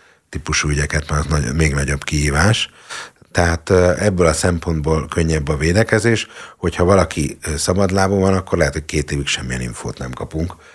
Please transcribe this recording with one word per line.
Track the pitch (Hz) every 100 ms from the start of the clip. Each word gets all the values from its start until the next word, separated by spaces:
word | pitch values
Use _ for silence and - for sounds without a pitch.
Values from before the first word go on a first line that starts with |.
| _ _ _
típusú | 76 78 76 76
ügyeket, | 71 71 76 -
mert | 73 73
az |
nagy-, | 76 67 73
még | 78
nagyobb | 69 69 69
kihívás. | - 76 73 71 98 117 - - - - - _ _
Tehát, | - 85 85 -
ö, | 92 90 -
ebből | 104 90 82
a |
szempontból | 78 92 85 90 80 76 78 -
könnyebb | - 82 78 73
a | 76
védekezés, | 82 95 113 110 117 110 - - - -
hogyha | 90 -
valaki, | 90 98 82 - 71 - -
ö, | 73
szabadlábon | - 92 98 95 95 98
van, | 95
akkor | 95 90 87
lehet, | 73
hogy | 78 76
két | 76 71
évig | 71 69
semmilyen | - 64 62
infót | 62 58 60 -
nem | 64
kapunk. | 62 - 78 85 - -